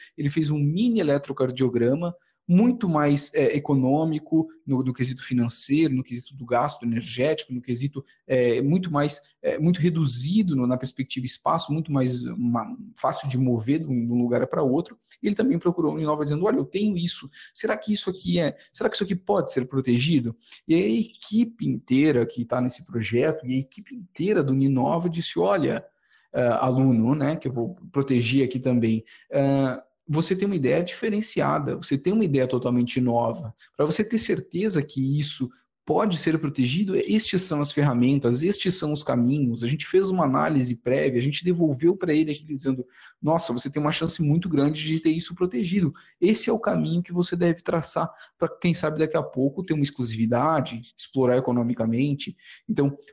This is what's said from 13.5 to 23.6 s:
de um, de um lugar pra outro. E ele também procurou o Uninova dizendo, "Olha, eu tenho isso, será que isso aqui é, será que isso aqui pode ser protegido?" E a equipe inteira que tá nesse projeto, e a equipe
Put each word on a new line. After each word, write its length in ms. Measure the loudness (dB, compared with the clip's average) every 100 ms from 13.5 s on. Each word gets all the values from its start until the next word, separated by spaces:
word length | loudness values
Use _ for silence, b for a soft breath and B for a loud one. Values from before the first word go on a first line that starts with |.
| 0 0 -2
de 40 | -2
um, 180 | -2
de 80 | 0
um 120 | 0
lugar 240 | 0 0 0
pra 160 | 0
outro. 340 | 0 0 -2 -10 b b
E 60 | -2
ele 80 | 0
também 240 | 0 2
procurou 320 | 0 0 0
o 40 | 0
Uninova 260 | -2 -2
dizendo, 200 | 0 0
"Olha, 140 | 0 0
eu 80 | -2
tenho 320 | -2 0 0
isso, 320 | -2 -4 -10 B B
será 240 | B -4 -4
que 160 | -2
isso 160 | -4 -2
aqui 300 | -6 -2 0
é, 180 | 0 -4 B
será 160 | -4 -4
que 60 | -2
isso 80 |
aqui 120 | -2 -4
pode 380 | 0 0 0
ser 140 | -2 -2
protegido?" 680 | -2 2 2 4 2 0 -6 B B B
E 60 |
a 60 | 2
equipe 880 | 2 0 -2 -6 -2 0 0 0 -4
inteira 580 | -4 0 4 4 4 0
que 180 | -2
tá 160 | -4 -2
nesse 240 | -2 -4
projeto, 600 | -8 -6 -2 0 2 0 -2
e 120 |
a 20 |
equipe 340 | -4